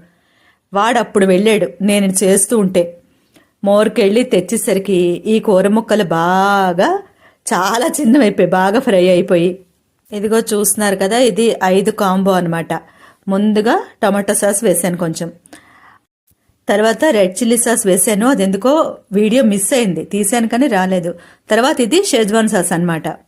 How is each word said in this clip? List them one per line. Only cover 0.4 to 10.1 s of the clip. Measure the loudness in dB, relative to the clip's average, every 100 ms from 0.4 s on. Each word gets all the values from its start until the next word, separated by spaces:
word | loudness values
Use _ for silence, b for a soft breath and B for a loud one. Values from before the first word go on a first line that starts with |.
| b b _
వాడు | -2 0 0
అప్పుడు | 0 0 2
వెళ్ళాడు | 2 2 0 -2 -4
నేను | 0 0 0 0
చేస్తూ | 2 2 0 0
ఉంటే. | 0 0 -2 -4 b b b b b b
మోరుకెళ్ళి | 0 2 2 2 2 2
తెచ్చేసరికి | 0 0 -2 -4 -2 -2 0 0 0 -2 -2
ఈ | -2
కూర | 2 2 2
ముక్కలు | 0 0 -2
బాగా, | 0 0 0 2 2 2 0 0 0 -2 -8 b b b -6
చాలా | -2 -2 -2 -2 -2
చిన్నవైపోయి, | 2 4 2 2 0
బాగా | 2 2 0
ఫ్రై | 2 2 4
అయిపోయి. | 2 2 2 0 -4 -14 _ _ _ -14